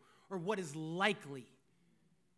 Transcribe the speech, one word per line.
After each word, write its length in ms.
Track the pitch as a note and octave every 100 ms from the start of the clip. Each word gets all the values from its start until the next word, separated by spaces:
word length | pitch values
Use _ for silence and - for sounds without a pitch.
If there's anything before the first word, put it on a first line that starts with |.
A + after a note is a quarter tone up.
| - - -
or 80 | F#3+
what 220 | E3 G#3
is 160 | E3 D3+
likely. 720 | D#3 E3+ G#3 G3 C#3+ C#3 B2 - _ _ _ _ _ _ _